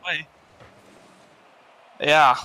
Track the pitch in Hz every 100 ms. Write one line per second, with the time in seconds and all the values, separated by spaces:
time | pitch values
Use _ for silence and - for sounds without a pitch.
0 | 185 156 160 _ _ _ - _ _ -
1 | _ _ _ _ _ _ _ _ _ _
2 | 143 156 139 123